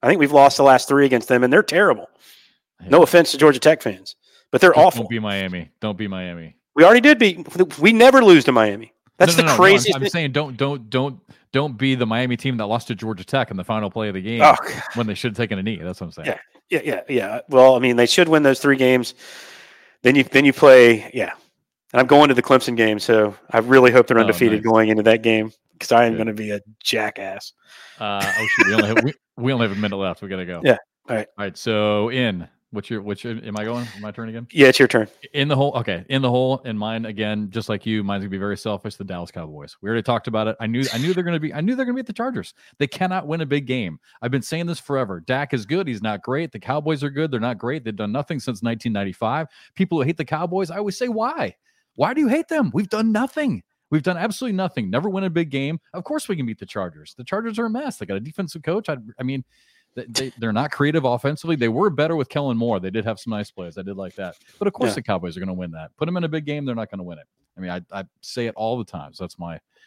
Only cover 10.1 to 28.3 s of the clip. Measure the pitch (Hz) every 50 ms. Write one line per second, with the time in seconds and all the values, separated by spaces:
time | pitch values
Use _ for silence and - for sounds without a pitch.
10.1 | - 170 160 143 127 147 151 143 131 113 135 139 143 139 117 110 104 127 131 143
11.1 | 131 92 _ _ - _ _ _ - 135 143 151 127 104 127 135 131 127 123 110
12.1 | 110 117 127 127 123 117 - 139 127 117 110 101 110 120 - - 120 95 - 110
13.1 | 110 90 92 _ - 135 120 - 101 95 90 - 113 110 107 98 - 113 110 107
14.1 | 98 95 92 104 113 117 131 151 - - - - - - - - - 117 117 107
15.1 | 101 - - 123 104 110 120 104 110 98 95 107 110 87 80 90 90 - 95 85
16.1 | 80 - 80 - - - - _ _ _ _ _ - 156 - 156 123 92 - -
17.1 | - 123 101 95 - 104 - _ - 131 127 135 131 123 123 127 123 117 123 117
18.1 | - - 180 160 160 156 147 139 131 - - 143 139 131 131 127 127 127 120 -
19.1 | - _ - - - - - - - - - - - _ _ _ _ _ _ 120
20.1 | 131 143 131 - - 135 143 143 127 - - 143 131 127 123 120 117 107 104 -
21.1 | - 127 - - - - _ _ _ _ _ _ _ _ _ _ - 123 127 127
22.1 | 143 143 151 143 135 120 - - 139 131 - - 120 117 113 110 107 104 - -
23.1 | 117 110 107 104 101 - _ _ - 113 113 120 131 135 127 123 117 127 117 -
24.1 | 120 113 113 101 110 - 127 113 110 107 107 113 113 110 110 110 110 107 104 113
25.1 | 110 117 110 113 110 110 107 110 _ _ _ _ _ _ - - 123 117 120 117
26.1 | 110 107 110 113 107 104 107 104 104 101 _ _ 110 _ - - - 113 107 107
27.1 | 101 - 101 98 95 101 - - _ _ _ _ - - - - - _ 113 104
28.1 | 101 101 98 101